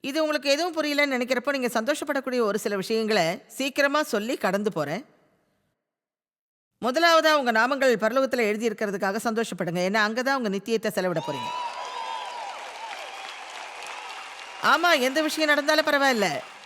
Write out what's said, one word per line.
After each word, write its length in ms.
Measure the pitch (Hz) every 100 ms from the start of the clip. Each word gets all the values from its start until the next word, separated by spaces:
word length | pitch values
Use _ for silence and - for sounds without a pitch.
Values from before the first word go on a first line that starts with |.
இது 180 | 269 285
உங்களுக்கு 300 | 311 294 285
எதுவும் 260 | 285 359 320
புரியலன்னு 400 | 294 285 294 254
நினைக்கிறப்போ 340 | 247 254 254
நீங்க 320 | 277 247 233
சந்தோஷப்படக்கூடிய 580 | 226 302 302 277 262 247
ஒரு 200 | 220 208
சில 160 | 214 202
விஷயங்களை 680 | 185 226 220 214 165 180 -
சீக்கிரமா 560 | - 269 269 277 285
சொல்லி 340 | 302 214 214 330
கடந்து 340 | 202 190 214
போறேன். 340 | 165 139 175 - _ _ _ _ _ _ _ _ _ _ _ _ _ _ _ _ _ 214
முதலாவதா 480 | 262 339 330 311
உங்க 180 | 302 247
நாமங்கள் 440 | 220 240 277 262 226
பரலோகத்துல 420 | 214 254 269 247
எழுதி 300 | 214 214 233
இருக்கிறதுக்காக 480 | 208 214 202 202 202
சந்தோஷப்படுங்க. 640 | 233 220 226 190 180 175 180
ஏன்னா 120 | 220 214
அங்கதான் 260 | 226 254
உங்க 160 | 269 226
நித்தியத்தை 420 | 190 196 226 214
செலவிட 320 | 202 185 160 -
போறீங்க. 220 | 139 - - - - - - - 302 - - - - - - - - - - - - - - - - - - - - - - - -
ஆமா, 380 | 208 285 349 311
எந்த 220 | 247 277
விஷயம் 280 | 311 302 302
நடந்தாலும் 360 | 294 285 311 302
பரவாயில்ல, 540 | 285 269 240 185 139 - -